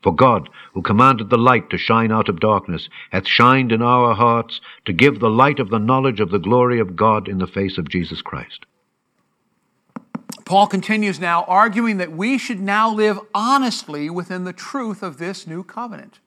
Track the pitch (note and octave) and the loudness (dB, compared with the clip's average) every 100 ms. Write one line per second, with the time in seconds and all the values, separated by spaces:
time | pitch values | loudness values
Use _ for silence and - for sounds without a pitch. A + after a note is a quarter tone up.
0 | - D#2 C3 A2 D2 - - F#2+ F2 G#2 | 0 4 4 4 -4 -20 -14 -10 0 4
1 | C3 B2 G#2 A#2+ A#2+ A#2+ - F2+ - A2+ | 4 4 0 2 4 2 0 -8 0 0
2 | A2+ A2 G#2+ F2 A2 G2+ - E2 - - | 2 0 0 0 2 0 0 -10 -10 -20
3 | - F#2+ - - B2 C3 B2+ A2+ A#2+ B2 | -8 -6 -2 4 6 6 2 0 2 2
4 | A#2+ G#2 A#2+ A#2 A#2 - - - - F2 | 2 2 2 2 -4 -12 -18 -16 -6 2
5 | C3+ C#3 A2+ A2 C3+ C#3 G#2+ A2 A2 C3 | 2 4 0 4 2 2 -2 -2 0 2
6 | C3+ G#2+ G2+ G2 F2 B2 B2 A#2+ G2 F2 | 0 -2 -2 -2 2 2 4 0 -2 0
7 | G#2+ G#2+ F#2+ F#2+ F#2 - G2 F#2+ D#2+ F#2 | 2 2 -2 -6 -4 -4 -4 -4 -4 -4
8 | E2+ D#2+ - C#2+ A#1+ - - _ _ _ | -4 -8 -12 -12 -14 -20 -20 _ _ _
9 | _ _ _ _ _ _ _ _ _ - | _ _ _ _ _ _ _ _ _ -18
10 | _ - _ - - F#3 G3+ G3 - G#3+ | _ -16 _ -20 -2 2 2 0 -2 -2
11 | G#3 D#3 F3 E3+ F3+ F#3 A3 G3+ A#3 G3+ | -2 -2 0 -2 2 4 4 2 -2 -2
12 | F3 D#3 G#3+ C4 - G#3 G3 G3+ A3+ G#3+ | -4 -4 -2 -2 -4 -8 -2 0 0 2
13 | G#3+ G3+ G#3 G3+ A3+ C#4 C4 - - D3 | 0 0 -6 -4 0 0 0 -4 -10 -8
14 | D3 E3+ F3 F#3 F3+ F3+ - C#4 A#3 F#3+ | -6 -8 -8 -8 -8 -12 -12 -8 -8 -8
15 | F#3 C3+ E3+ F#3+ - D#3+ F#3 - A#3+ E3+ | -10 -10 -10 -10 -12 -14 -12 -14 -14 -14
16 | - _ | -20 _